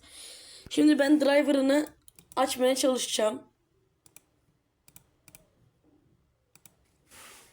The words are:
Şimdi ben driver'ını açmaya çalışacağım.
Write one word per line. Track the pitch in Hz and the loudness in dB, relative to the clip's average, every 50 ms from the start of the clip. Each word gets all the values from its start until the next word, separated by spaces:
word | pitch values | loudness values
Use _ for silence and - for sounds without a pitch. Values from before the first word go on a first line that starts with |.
| - - - - - - - - - - - - - - | -16 -20 -20 -20 -20 -20 -20 -20 -20 -20 -20 -20 -18 -6
Şimdi | - 294 294 302 302 262 | 0 2 4 4 4 4
ben | 277 277 302 - | 2 2 2 2
driver'ını | 269 277 285 294 277 269 285 277 262 269 277 302 302 - - _ _ - _ - _ _ - | 2 2 2 2 2 2 0 0 0 0 0 0 -2 -4 -12 _ _ -20 _ -20 _ _ -4
açmaya | 247 262 269 - 247 247 254 262 | -4 -2 -2 -2 -2 -2 -2 0
çalışacağım. | 262 285 262 254 240 - - - - 214 214 - - - _ _ _ _ _ _ _ _ _ _ _ _ _ _ - _ _ _ _ _ _ _ _ _ _ _ _ _ _ _ - _ _ _ _ _ - - _ _ _ _ _ _ _ _ _ _ _ _ _ _ _ _ _ _ _ _ _ _ _ _ _ _ _ _ _ _ _ _ _ _ _ - - - - - - - _ | 0 -2 -2 -2 -2 -6 -6 -4 -4 -4 -4 -4 -8 -14 _ _ _ _ _ _ _ _ _ _ _ _ _ _ -20 _ _ _ _ _ _ _ _ _ _ _ _ _ _ _ -20 _ _ _ _ _ -20 -20 _ _ _ _ _ _ _ _ _ _ _ _ _ _ _ _ _ _ _ _ _ _ _ _ _ _ _ _ _ _ _ _ _ _ _ -20 -20 -20 -20 -20 -20 -20 _